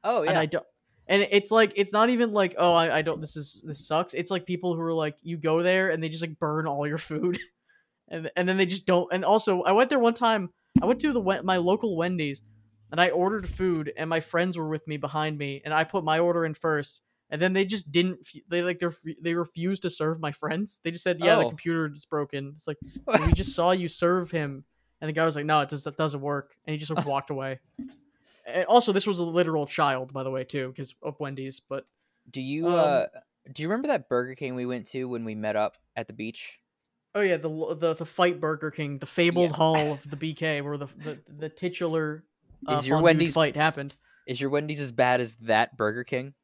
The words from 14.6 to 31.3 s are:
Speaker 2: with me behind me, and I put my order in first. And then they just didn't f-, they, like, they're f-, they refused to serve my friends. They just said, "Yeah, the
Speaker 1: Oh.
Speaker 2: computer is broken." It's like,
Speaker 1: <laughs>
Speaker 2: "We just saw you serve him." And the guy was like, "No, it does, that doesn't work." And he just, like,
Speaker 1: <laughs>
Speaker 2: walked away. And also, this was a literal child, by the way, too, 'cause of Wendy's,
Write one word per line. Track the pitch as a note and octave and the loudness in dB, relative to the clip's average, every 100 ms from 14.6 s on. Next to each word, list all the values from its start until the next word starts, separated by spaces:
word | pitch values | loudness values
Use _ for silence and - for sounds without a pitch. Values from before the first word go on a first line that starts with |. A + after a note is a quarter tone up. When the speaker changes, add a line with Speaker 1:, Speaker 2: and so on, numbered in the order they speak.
| D#3 | -4
Speaker 2:
with | D#3 - | -6 -6
me | D3+ | -6
behind | C#3+ D#3 D#3 D3+ | -4 -2 -2 -4
me, | C#3+ C#3 | -6 -6
and | D3+ | -2
I | D#3 D#3+ | 0 0
put | G3 | -2
my | D#3 D#3+ | 0 2
order | F3 E3+ E3 | 4 2 0
in | |
first. | D3+ E3 D3+ C#3+ - _ _ _ | -2 -2 -2 -4 -14 _ _ _
And | D3+ | 0
then | F#3 | 2
they | F#3+ F#3+ | 2 0
just | G#3 D3+ | -2 0
didn't | E3+ F#3 F3 | 2 2 -2
f-, | - - _ | -14 -20 _
they, | F3 | -2
like, | F3 F3+ | 0 -2
they're | E3+ | -4
f-, | E3 D#3+ - | -4 -12 -6
they | E3 E3+ | -2 -2
refused | E3 - F3 G3 | -4 -4 -4 -2
to | F3+ | -4
serve | - D#3 D#3+ | -2 -2 -2
my | D#3 | -6
friends. | D3 D3+ D#3+ G#3 - | -4 -4 -2 -4 -6
They | E3 | -8
just | E3+ | -4
said, | F#3 F3 | -2 2
"Yeah, | E3+ E3+ | 6 6
the | A#2+ | 4
Speaker 1:
Oh. | |
Speaker 2:
computer | D#3 E3 E3 D#3 C#3+ | -2 -2 -2 -2 -6
is | - | -6
broken." | D3+ C#3+ C#3 C#3 D3+ | -4 -4 -6 -8 -12
It's | - | -12
like, | D3 - | -10 -12
Speaker 1:
<laughs> | - - A3 D#3+ | -12 2 2 4
Speaker 2:
"We | |
just | E3 F#3+ E3+ | 2 0 0
saw | E3+ | 2
you | F#3 E3+ | 2 -2
serve | - F3 F3+ E3+ | 0 2 2 -2
him." | E3 D3 C3+ - _ _ _ | -4 -4 -8 -16 _ _ _
And | D#3 | -6
the | |
guy | D#3 E3 | 0 0
was | D3 | 0
like, | D3 | 2
"No, | D3+ | 2
it | C3+ | 2
does, | D3 D3+ | -6 -8
that | C#3+ | -2
doesn't | D#3 C#3 | -2 -2
work." | C#3+ C#3+ C#3 _ - | -4 -6 -6 _ -8
And | |
he | D3+ | -8
just, | D3+ | -4
like, | D#3 C#3+ | -4 0
Speaker 1:
<laughs> | |
Speaker 2:
walked | C#3 - | -2 -4
away. | C#3 C3+ C3 _ - C4 - _ _ _ _ - | -8 -6 -10 _ -16 -16 -18 _ _ _ _ -4
And | F3 F3 | -2 6
also, | A#3+ A#3 | 6 6
this | G3 G#3 | 0 0
was | F3+ | -2
a | E3+ | 0
literal | E3+ E3 D#3+ C#3+ | 2 2 0 -2
child, | - D3 C3 C3 | 0 0 0 -4
by | C3+ | -6
the | C3 | -6
way, | C3 | -6
too, | B2+ C#3+ C3 C3 | -6 -6 -6 -8
'cause | C3+ _ | -14 _
of | D3+ C#3+ | -10 -8
Wendy's, | C#3+ | -10